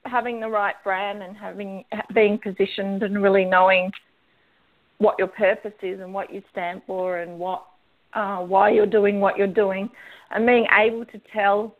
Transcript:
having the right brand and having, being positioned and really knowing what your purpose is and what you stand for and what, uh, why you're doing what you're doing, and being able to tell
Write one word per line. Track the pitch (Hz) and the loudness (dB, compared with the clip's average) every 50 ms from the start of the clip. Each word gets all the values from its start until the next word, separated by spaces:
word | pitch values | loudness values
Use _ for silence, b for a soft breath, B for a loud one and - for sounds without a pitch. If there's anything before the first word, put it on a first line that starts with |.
| _ | _
having | 262 247 247 226 247 233 226 | -2 -4 -4 -2 -2 -8 -6
the | 220 220 | -8 -4
right | 220 208 202 196 - - _ | -2 0 -2 -2 -4 -4 _
brand | 196 190 185 202 202 202 208 | -4 -4 -2 -4 -6 -8 -10
and | 196 180 208 | -12 -16 -16
having, | 208 208 190 180 196 208 196 190 190 - _ 220 214 - - 190 | -14 -14 -14 -12 -10 -12 -10 -12 -14 -12 _ -10 -10 -10 -2 2
being | 226 214 208 208 220 | 2 2 2 2 -2
positioned | - 208 185 - 190 - - - 190 196 196 196 214 | -4 -8 -2 -2 -2 -2 -2 -8 -6 -6 -4 -4 -4
and | 196 202 208 | -4 -2 2
really | 196 196 190 196 185 | 2 4 4 4 2
knowing | 185 185 185 185 190 190 185 180 190 - - _ _ _ _ _ _ _ _ _ _ _ _ _ _ _ _ _ _ _ | 4 4 4 6 6 4 2 0 -2 -8 -12 _ _ _ _ _ _ _ _ _ _ _ _ _ _ _ _ _ _ _
what | _ 208 208 - - | _ 2 2 2 2
your | 185 | -4
purpose | 185 - - 214 185 220 214 - 208 202 _ 202 | -4 -2 0 2 2 2 0 -6 -16 -14 _ -10
is | 185 190 190 | -10 -8 -10
and | 190 180 190 | -12 -10 -10
what | 196 185 - - | -10 -10 -10 -12
you | 202 _ _ | -16 _ _
stand | _ 196 180 175 180 185 _ | _ -8 -8 -8 -10 -12 _
for | - 190 185 185 185 180 175 | -10 -6 -6 -4 -4 -4 -6
and | 175 175 175 | -8 -10 -10
what, | 165 175 185 185 175 - _ _ _ _ _ _ _ _ _ - | -10 -8 -8 -8 -8 -12 _ _ _ _ _ _ _ _ _ -6
uh, | 226 208 196 202 180 | -4 -4 -4 -4 -6
why | 180 180 190 190 202 214 | -4 2 4 4 6 6
you're | 240 220 208 | 6 4 4
doing | 202 220 214 202 202 202 202 | 4 4 4 4 4 2 2
what | 196 190 - | 2 0 2
you're | - 202 | 2 -2
doing, | 196 180 220 208 196 190 190 196 - B B B B B B B B | 0 2 2 2 2 0 -4 -8 -10 B B B B B B B B
and | - 208 226 | -4 0 2
being | 240 247 233 220 - - | 4 4 4 4 4 4
able | 202 214 214 226 226 240 | 4 4 2 0 -2 -10
to | - - 202 _ _ | -12 -16 -20 _ _
tell | - 214 196 202 196 208 220 220 - | -4 0 2 2 2 2 -2 -6 -12